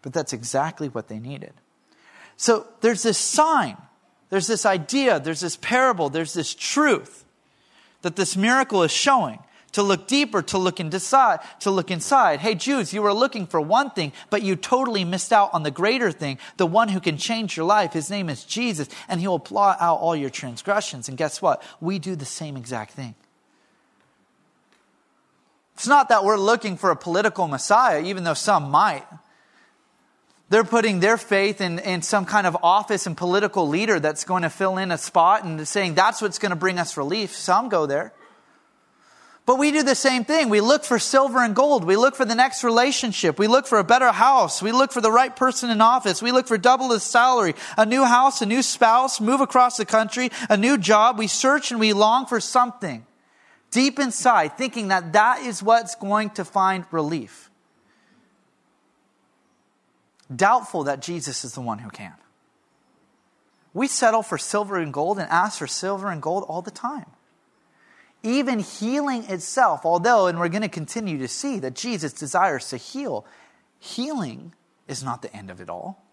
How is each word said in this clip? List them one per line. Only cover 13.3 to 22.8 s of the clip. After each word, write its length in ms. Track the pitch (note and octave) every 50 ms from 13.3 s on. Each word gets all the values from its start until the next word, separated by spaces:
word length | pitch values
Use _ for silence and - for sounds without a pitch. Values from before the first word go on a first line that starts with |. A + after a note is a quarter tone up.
| - A3+ F#3
for 160 | D#3+ - E3
one 300 | D3+ D3+ G3 B3 C#4 C4+
thing, 200 | - - E3 C#3+ - - - _
but 100 | - G#3
you 140 | - G3 F#3
totally 480 | F3+ - - B3+ B3+ C4+ C4 A3+ G3+ F#3
missed 280 | E3+ F3+ F#3 - -
out 220 | A#3 G#3+ G3+ G3 -
on 80 | E3+
the 80 | D3+ D3+
greater 420 | C3+ B2+ F3 G#3 B3 C4+ A#3+ G3
thing, 280 | D3+ - D#3 C#3+ C3+ - - - -
the 100 | - F#3
one 220 | E3 E3 G#3+ A#3 A3
who 120 | F#3+ F#3
can 180 | - F3 D#3 D3
change 380 | - - A#3 A3+ A3 F#3+ -
your 100 | D#3+ D#3+
life. 280 | F3 G#3 G#3+ G3 D#3+ -
His 160 | E3 D3 -
name 200 | D3+ G3+ F#3+ E3
is 140 | C#3+ - -
Jesus, 440 | _ - G#3+ B3 A#3+ G#3 D3+ D3 - - - - -
and 120 | - E3
he 80 | F3 G3
will 100 | F3+ D#3
blot 400 | - - G3 G3+ G3+ G3 F#3 -
out 200 | F3 E3+ E3 -
all 160 | - E3 E3+
your 160 | D#3 C#3+ C3+
transgressions. 800 | - - - C3 A#2 A2+ - F#3+ G3+ G#3 G#3 - - C3 A#2 -
And 80 | C3+ B2+
guess 240 | D#3+ D3+ - - -
what? 180 | E3+ C3+ - - - - _
We 200 | D#3+ E3+ F#3+ F#3+
do 160 | D3+ F#3 F#3+
the 100 | D#3+ C3+
same 320 | - - - E3+ D3+ C#3+ C3+
exact 360 | A#2 A#2 B2+ A#2